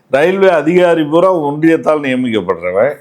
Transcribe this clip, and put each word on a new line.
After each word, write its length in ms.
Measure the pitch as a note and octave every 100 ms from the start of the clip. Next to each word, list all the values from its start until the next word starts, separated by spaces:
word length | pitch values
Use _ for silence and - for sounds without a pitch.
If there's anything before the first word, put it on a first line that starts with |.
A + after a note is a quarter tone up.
| _
ரயில்வே 400 | C3 E3+ G3 F#3+
அதிகாரி 540 | E3 D3+ F3+ F3 E3
பூரா 320 | C#3+ E3 F#3 F3+
ஒன்றியத்தால் 640 | C#3+ D3 D#3+ D#3+ B2+ D3+
நியமிக்கப்படுறவன். 920 | C#3 B2+ B2+ A2 F2+ E2+ F2+ F#2 C3 D3